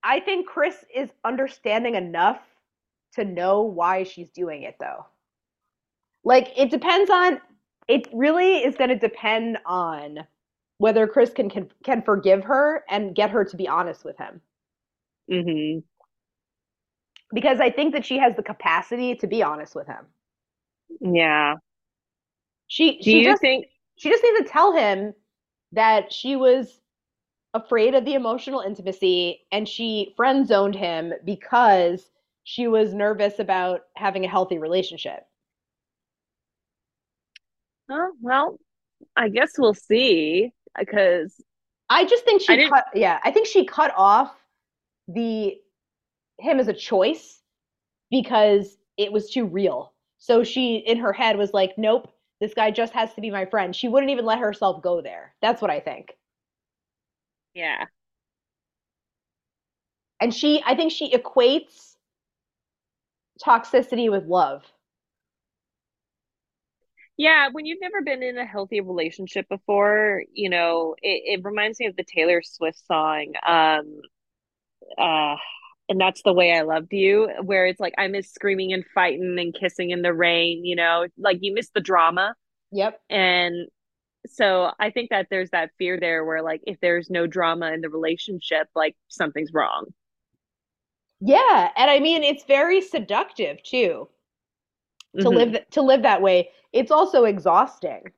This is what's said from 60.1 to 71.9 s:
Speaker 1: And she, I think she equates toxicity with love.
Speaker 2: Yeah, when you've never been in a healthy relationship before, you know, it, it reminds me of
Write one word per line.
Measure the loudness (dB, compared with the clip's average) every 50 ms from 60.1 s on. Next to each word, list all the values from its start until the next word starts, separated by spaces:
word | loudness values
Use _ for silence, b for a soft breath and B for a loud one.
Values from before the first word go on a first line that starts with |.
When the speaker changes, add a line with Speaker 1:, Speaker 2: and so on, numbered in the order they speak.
| _ _
Speaker 1:
And | -4 -4 -2
she, | 0 2 2 2 2 2
I | 0 0
think | 2 0 -2
she | -2 -4 -6 -2
equates | -2 -2 -2 0 0 2 4 4 2 0 -4 _ _ _ -20 _ _ _ _ _ _ _ _ _ _ _ _ _ _ _ _ _ _ _ _ _ _ _ _ _ _ _ _ _ _ _ 2
toxicity | 2 2 2 2 0 0 0 0 0 -2 -2 0 0
with | 0 -2 -2
love. | 0 0 0 0 0 -2 -10 _ _ _ _ _ _ _ _ _ _ _ _ _ _ _ _ _ _ _ _ _ _ _ _ _ _ _ _ _ _ _ _ _ _ _ _ _ _ _ _ _ _ _ _ _ _ _ b b b _ -2
Speaker 2:
Yeah, | 2 2 4 4 2 0
when | -2 -8 -10
you've | -10 -10 -10
never | -10 -8 -8 -6
been | -6 -6 -6 -6 -6
in | -8 -8 -8
a | -12
healthy | -10 -8 -10 -10 -6 -6 -6
relationship | -6 -6 -6 -6 -6 -6 -8 -12 -16 -10 -8 -10 -8 _
before, | -10 -12 _ -2 0 2 2 2 2 2 2 0 0 -2 -6 -10 _
you | -6 -4 -2
know, | 0 0 0 0 0 0 -2 -4 -6 -6
it, | -4 -4 -4 -4 -4 -4 -6 -4
it | -6
reminds | -8 -4 -4 -4 -4 -4 -4
me | -6
of | -6